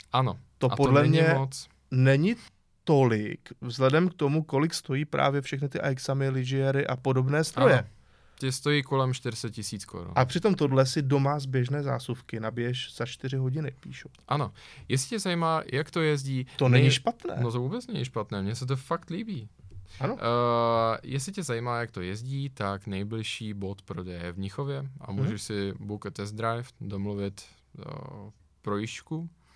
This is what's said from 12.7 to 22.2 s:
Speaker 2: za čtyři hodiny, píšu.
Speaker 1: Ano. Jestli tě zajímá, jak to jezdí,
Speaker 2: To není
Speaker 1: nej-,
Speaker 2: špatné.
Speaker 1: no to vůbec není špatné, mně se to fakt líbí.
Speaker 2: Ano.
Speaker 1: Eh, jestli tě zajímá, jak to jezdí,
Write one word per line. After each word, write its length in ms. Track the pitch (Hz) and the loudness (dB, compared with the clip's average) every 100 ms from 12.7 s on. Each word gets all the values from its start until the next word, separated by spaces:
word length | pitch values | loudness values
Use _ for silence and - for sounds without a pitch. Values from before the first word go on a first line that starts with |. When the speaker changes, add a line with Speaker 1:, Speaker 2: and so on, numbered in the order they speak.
| 123 - - | -4 -8 -8
Speaker 2:
za 100 | 117 | -8
čtyři 320 | - 135 135 | -6 -6 -2
hodiny, 340 | 131 143 139 - | -2 -2 -6 -10
píšu. 300 | - 131 - - - | -16 -16 -18 -18 -4
Speaker 1:
Ano. 240 | 143 104 - - - - | -2 -2 -6 -20 -18 -2
Jestli 200 | 131 - | -2 -2
tě 100 | 226 | -4
zajímá, 420 | 190 170 165 160 - | -2 0 2 0 -2
jak 180 | 135 151 | -4 -2
to 100 | 175 | 0
jezdí, 460 | 156 147 135 131 127 - | 2 0 -2 -4 -4 0
Speaker 2:
To 140 | 131 | 6
není 140 | 123 | 8
Speaker 1:
nej-, 80 | 131 | 8
Speaker 2:
špatné. 440 | - 233 - 349 - | 4 -2 -4 -6 -2
Speaker 1:
no 100 | 120 | -2
to 80 | 123 | -2
vůbec 280 | 127 233 247 | -4 -6 -6
není 180 | 165 127 | -6 -4
špatné, 360 | 113 101 101 | -6 -4 -4
mně 140 | 98 123 | -4 -4
se 100 | 127 | -4
to 100 | 135 | -4
fakt 340 | - 165 - | -4 -6 -6
líbí. 400 | 170 226 151 107 _ - - - - | -8 -6 -10 -10 _ -20 -18 -16 -6
Speaker 2:
Ano. 180 | 131 - | -4 -2
Speaker 1:
Eh, 800 | 117 120 120 117 117 117 113 110 | 0 2 2 4 4 4 2 0
jestli 280 | - 131 160 | -4 -6 -6
tě 120 | 196 | -8
zajímá, 360 | 151 117 120 117 | -4 -4 -2 -4
jak 120 | 113 | -6
to 100 | 95 | -6
jezdí, 480 | 90 104 | -6 -6